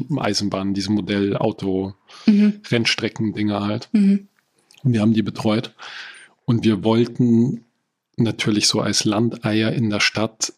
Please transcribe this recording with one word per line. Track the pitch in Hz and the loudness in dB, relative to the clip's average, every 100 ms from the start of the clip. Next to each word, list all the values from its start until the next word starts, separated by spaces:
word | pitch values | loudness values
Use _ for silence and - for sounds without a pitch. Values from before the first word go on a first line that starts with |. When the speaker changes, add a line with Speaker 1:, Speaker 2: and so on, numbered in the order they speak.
| 127 135 | -4 -4
Speaker 1:
Eisenbahn, | 107 101 101 95 98 | -2 -2 -4 -4 -4
diese | 98 95 | -4 -2
Modellauto-, | 104 92 101 101 98 110 - 98 95 98 - _ - - | -2 -2 -2 0 0 -2 -4 -4 -4 -4 -10 _ -4 2
Speaker 2:
Mhm. | 208 208 208 - | 4 4 0 -2
Speaker 1:
Rennstrecken-Dinger | 120 113 - 110 - 110 101 104 104 101 | 0 0 -2 -4 -4 -4 -2 -2 -2 -2
halt. | 110 - | -4 -2
Speaker 2:
Mhm. | 214 196 202 196 _ _ _ _ - | 2 4 2 -2 _ _ _ _ -4
Speaker 1:
Und | 135 | 0
wir | 117 | 2
haben | 107 | 4
die | 110 | 2
betreut. | 98 - 113 104 117 - - - - - - _ - | 0 -2 -2 -2 -4 -14 -18 -16 -16 -20 -20 _ -2
Und | 113 | 2
wir | 110 101 | 2 2
wollten | 104 113 120 120 120 117 123 - _ _ _ _ _ - | 2 2 2 2 4 4 2 -2 _ _ _ _ _ -2
natürlich | 110 - - 104 - | -2 0 -2 0 0
so | 107 | 0
als | 104 98 | -2 -2
Landeier | 113 104 117 - 113 107 110 | 0 0 -2 -2 -2 0 0
in | - 113 | 0 -2
der | 101 | 0
Stadt, | - - 110 - - | -2 -2 -4 -6 -10